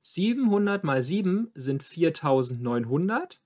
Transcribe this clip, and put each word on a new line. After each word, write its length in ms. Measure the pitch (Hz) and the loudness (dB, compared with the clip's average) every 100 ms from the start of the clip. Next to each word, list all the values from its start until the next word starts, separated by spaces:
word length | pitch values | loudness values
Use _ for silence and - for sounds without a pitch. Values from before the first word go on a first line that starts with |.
Siebenhundert 840 | - - 202 240 247 202 202 202 | -6 -2 0 2 2 2 2 0
mal 180 | 160 135 | 0 0
sieben 480 | 127 196 185 196 226 | 2 0 0 0 -2
sind 280 | - 131 139 | -6 -4 -4
viertausendneunhundert. 1600 | - - 165 156 147 135 123 123 123 120 113 139 190 240 359 - | -6 0 0 2 2 2 2 -4 -2 -2 0 0 0 -2 -6 -14